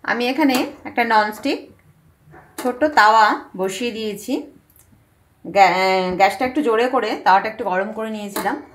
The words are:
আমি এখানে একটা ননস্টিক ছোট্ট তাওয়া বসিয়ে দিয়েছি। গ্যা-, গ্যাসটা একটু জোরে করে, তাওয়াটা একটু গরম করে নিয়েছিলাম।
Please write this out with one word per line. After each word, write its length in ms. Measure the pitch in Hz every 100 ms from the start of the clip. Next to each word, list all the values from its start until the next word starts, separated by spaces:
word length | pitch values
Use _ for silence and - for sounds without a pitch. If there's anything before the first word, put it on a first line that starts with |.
আমি 200 | - 226 247
এখানে 240 | 277 294 254 - - -
একটা 140 | -
ননস্টিক 560 | 233 226 214 214 277 320 - _ _ _ _ _ _ - _ -
ছোট্ট 200 | 254 247 302 294
তাওয়া 260 | 214 220 214 180 - 190
বসিয়ে 340 | 190 190 240
দিয়েছি। 420 | 220 220 202 214 277 - _ _ _ _ _ _ _ _ _ -
গ্যা-, 680 | 190 185 180 190 190 185 180
গ্যাসটা 240 | 196 202 254
একটু 120 | 302
জোরে 260 | 240 220 247 254
করে, 140 | 214 302 202
তাওয়াটা 220 | 190 214
একটু 140 | 214
গরম 260 | 202 180 202 214
করে 120 | 220
নিয়েছিলাম। 460 | 214 202 - 190 302 -